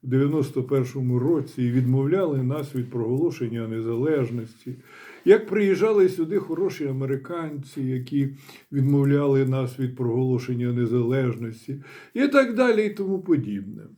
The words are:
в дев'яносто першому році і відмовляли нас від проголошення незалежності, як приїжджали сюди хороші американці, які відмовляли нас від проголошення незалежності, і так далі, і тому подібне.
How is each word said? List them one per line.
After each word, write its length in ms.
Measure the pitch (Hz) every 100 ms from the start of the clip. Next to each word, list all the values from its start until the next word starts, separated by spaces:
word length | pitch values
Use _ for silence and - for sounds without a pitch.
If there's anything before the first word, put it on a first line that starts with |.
в 40 | 127
дев'яносто 560 | 131 143 156 131 139
першому 560 | 127 139 127 135 127 123
році 440 | 131 110 - -
і 80 | 123
відмовляли 720 | 123 123 131 135 185 180 143
нас 320 | 127 147 139 131
від 140 | 123
проголошення 760 | 123 113 131 165 143 120 117 113
незалежності, 1080 | 113 113 117 143 151 120 120 113 - - 131 - - - - -
як 220 | 208 214
приїжджали 640 | 196 202 175 214 208 185
сюди 300 | - 160 196
хороші 480 | - 160 190 - 143
американці, 920 | 131 135 139 139 170 160 147 135 -
які 480 | 131 131 127 143 139 139 - - _
відмовляли 760 | 139 135 143 139 143 143 135 131
нас 340 | 131 127 -
від 160 | 127 127
проголошення 760 | 120 117 131 123 123 120 123
незалежності, 1080 | 120 117 123 117 135 127 110 117 110 - 139 - - -
і 140 | 226 277
так 280 | 277 254 233
далі, 300 | 254 214 214
і 40 |
тому 300 | 208 196 190
подібне. 640 | 185 160 104 101 98 107 -